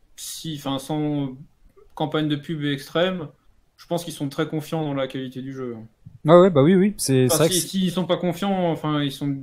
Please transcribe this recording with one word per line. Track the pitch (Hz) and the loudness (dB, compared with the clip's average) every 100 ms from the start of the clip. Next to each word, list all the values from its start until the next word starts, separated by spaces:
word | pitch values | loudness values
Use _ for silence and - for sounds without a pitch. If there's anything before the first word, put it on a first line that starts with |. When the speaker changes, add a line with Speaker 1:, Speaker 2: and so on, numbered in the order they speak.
| _ - | _ -18
Speaker 1:
si, | - - 165 143 | -14 -12 -10 -8
enfin, | 139 135 | -6 -6
sans | - 151 151 147 139 131 165 _ _ _ _ | -4 -4 -2 -2 -4 -8 -18 _ _ _ _
campagne | - 151 156 151 | -6 -4 -2 -2
de | 147 | -2
pub | 143 156 | -4 -6
extrême, | 147 139 - 165 180 180 156 - _ _ _ _ | -4 -4 -4 0 0 -2 -10 -16 _ _ _ _
je | - | -6
pense | 170 | -6
qu'ils | 170 | -6
sont | - 139 | -8 -6
très | - 156 | -4 -4
confiants | 156 147 160 | -4 -4 -4
dans | 151 | -2
la | 139 131 | -4 -4
qualité | 135 127 127 | -6 -10 -10
du | 135 | -10
jeu. | 135 123 110 117 _ - - 151 | -10 -10 -10 -14 _ -20 -2 8
Speaker 2:
Ah | 175 | 8
ouais, | 190 | 8
bah | 147 | 6
oui, | 147 190 | 6 6
oui, | 202 202 | 4 0
c'est | - 131 127 | 0 4 4
Speaker 1:
Enfin, | 156 | 4
Speaker 2:
ça | |
Speaker 1:
si, | 165 | 2
Speaker 2:
que | 180 | 2
c'est | - | -2
Speaker 1:
s'ils | 190 185 | 0 0
sont | 185 | 0
pas | 175 175 | 0 0
confiants, | 180 165 202 190 175 | -2 -2 -2 0 0
enfin, | 151 151 147 | 0 -2 -2
ils | 143 | -2
sont, | 139 143 135 | -4 -4 -4